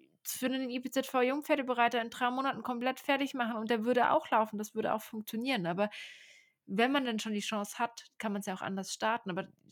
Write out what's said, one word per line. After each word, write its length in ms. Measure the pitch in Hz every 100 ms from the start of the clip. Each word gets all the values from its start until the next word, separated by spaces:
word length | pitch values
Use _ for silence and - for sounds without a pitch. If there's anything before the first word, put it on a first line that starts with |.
| 67 _ -
für 240 | - 254
'nen 200 | 262 254
I 100 | 254
P 100 | 254
Z 160 | 269 254
V 140 | 254
Jungpferdebereiter 800 | 247 285 294 294 254 240 233 240
in 80 | 226
drei 200 | - 247
Monaten 320 | 254 269 220
komplett 360 | 240 240 247 254
fertig 320 | - 269 277 269
machen 220 | 233 233
und 120 | 220
der 140 | 233 226
würde 260 | 247 233
auch 180 | 311 -
laufen, 260 | 226 214 208
das 160 | 214 220
würde 180 | 214
auch 80 | 220
funktionieren. 640 | - 220 214 220 254 247 170
Aber 220 | 175 208 - - - - - _ _ -
wenn 260 | 196 247
man 140 | 285 254
dann 140 | 220
schon 140 | 226
die 60 | 208
Chance 360 | - 214 202 -
hat, 320 | 233 - - _
kann 160 | 220
man's 120 | 202 196
ja 80 | 185
auch 60 |
anders 320 | - 196 190
starten. 360 | - 220 233 196
Aber 180 | 180 190 _ -